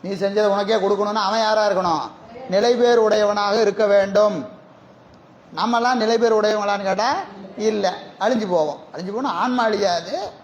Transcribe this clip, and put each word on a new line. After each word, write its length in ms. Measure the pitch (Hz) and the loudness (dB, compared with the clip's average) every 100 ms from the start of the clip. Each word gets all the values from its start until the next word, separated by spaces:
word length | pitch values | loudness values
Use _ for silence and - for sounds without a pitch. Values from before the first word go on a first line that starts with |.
நீ 80 | 180 | -8
செஞ்சதை 360 | 196 196 202 214 | -4 -2 0 0
உனக்கே 280 | 196 202 | 0 0
கொடுக்கணும்னா 380 | 220 196 202 208 | 0 0 0 0
அவன் 280 | 214 196 226 | -2 -2 0
யாரா 280 | 214 214 208 | 2 2 2
இருக்கணும்? 420 | 190 180 156 117 - - - - | 0 0 -2 -4 -14 -20 -16 -2
நிலைபேறு 540 | 185 240 240 240 233 | 0 2 4 4 4
உடையவனாக 580 | 214 214 208 202 202 220 | 4 2 2 0 0 2
இருக்க 260 | 214 196 214 | 0 2 2
வேண்டும். 600 | 202 196 196 208 180 123 - - - - - - - - - - - | 4 4 2 2 0 -10 -18 -20 -20 -20 -20 -20 -20 -20 -20 -14 -4
நம்மெல்லாம் 380 | 214 233 247 | 0 2 2
நிலைபேறு 460 | 247 220 226 233 220 | 0 2 2 4 4
உடையவங்களான்னு 420 | 214 214 202 202 | 2 0 -2 -2
கேட்டா 340 | 190 190 233 349 359 - - - | -2 0 0 -2 -6 -16 -16 -4
இல்ல, 380 | 214 214 190 180 - - | -2 0 -2 -4 -16 -4
அழிஞ்சு 280 | 208 247 208 | -2 0 0
போவோம். 300 | 175 151 139 - | 0 0 -4 -14
அழிஞ்சு 180 | 151 180 | -12 -8
போனா 180 | 214 262 | -6 -4
ஆன்மா 320 | 175 240 254 | -2 -2 0
அழியாது 680 | 226 202 196 175 170 311 269 - | 0 0 0 -2 -4 -8 -8 -14